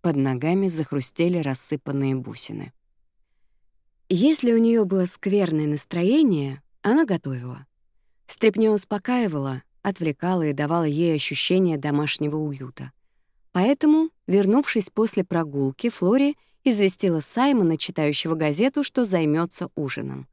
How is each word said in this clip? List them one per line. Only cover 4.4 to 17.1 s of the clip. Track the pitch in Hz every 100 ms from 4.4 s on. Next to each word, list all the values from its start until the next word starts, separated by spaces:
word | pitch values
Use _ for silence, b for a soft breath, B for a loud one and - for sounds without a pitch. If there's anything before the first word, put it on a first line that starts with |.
| 240
у | 226
неё | 226 233
было | 196 190
скверное | 180 - 196 202 180 156 151
настроение, | 147 - 175 180 285 285 160 139 135 _ _
она | 202 277
готовила. | 311 269 139 127 127 135 135 _ _ _ _ _ -
Стряпня | - 220 202 220
успокаивала, | 208 - 208 - 247 220 151 139 127 _ _
отвлекала | 202 185 160 143 175 185
и | 156
давала | 139 147 170
ей | 156 147 170
ощущение | 156 - 139 - 185 185 151
домашнего | 147 143 147 - 151 156
уюта. | 151 135 127 - 131 _ _ _ _ _ _
Поэтому, | 180 208 285 302 311 320 _ -
вернувшись | 196 190 240 277 226 -
после | - 220 -
прогулки, | 180 170 156 143 135 135 240
Флори | - 180 254 277 294 _ _
известила | 269 208 196 - 190